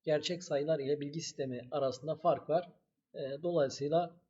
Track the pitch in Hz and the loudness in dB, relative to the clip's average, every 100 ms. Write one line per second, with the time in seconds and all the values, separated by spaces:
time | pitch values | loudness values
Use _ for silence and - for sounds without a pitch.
0 | 160 151 151 170 - 143 151 160 135 147 | 0 0 0 -4 -2 0 2 0 2 0
1 | 143 160 - - 135 123 123 143 135 127 | -2 -6 -8 -6 -6 -6 -4 -2 0 -2
2 | 143 147 175 131 - 160 180 - _ _ | -4 0 4 4 4 0 0 -12 _ _
3 | _ - 135 139 175 170 135 135 143 160 | _ -10 -8 -4 0 2 2 0 0 2
4 | 170 - _ | 0 -6 _